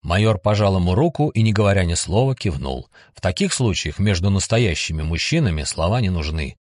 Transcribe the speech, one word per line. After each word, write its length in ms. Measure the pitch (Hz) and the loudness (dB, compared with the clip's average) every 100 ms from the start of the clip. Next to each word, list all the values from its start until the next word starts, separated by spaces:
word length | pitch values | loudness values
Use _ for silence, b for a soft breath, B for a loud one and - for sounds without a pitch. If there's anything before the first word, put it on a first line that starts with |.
Майор 360 | 71 92 110 104 | -2 0 2 2
пожал 380 | 104 104 104 95 | 0 2 2 2
ему 180 | 87 | 2
руку 360 | 92 165 - 151 | 2 0 0 -2
и, 100 | - | 2
не 140 | 110 | 2
говоря 300 | 104 104 98 | 4 2 2
ни 100 | 87 | 0
слова, 400 | 85 - 98 135 | -2 -2 0 0
кивнул. 560 | 131 101 71 69 65 - B B | -2 -4 -4 -6 -8 -12 B B
В 80 | - | -6
таких 320 | 92 - 95 | -6 -2 -4
случаях 440 | - 120 90 - - | 0 0 0 -6 -2
между 300 | 101 90 98 | 0 4 4
настоящими 720 | 98 - 113 110 80 - 78 | 4 2 2 2 0 -4 -4
мужчинами 600 | 78 82 - 165 123 78 | -4 -4 -2 0 0 0
слова 400 | 71 - 85 120 | -4 -2 0 0
не 80 | 98 | 0
нужны. 480 | 87 78 80 69 - | -2 -4 -4 -6 -10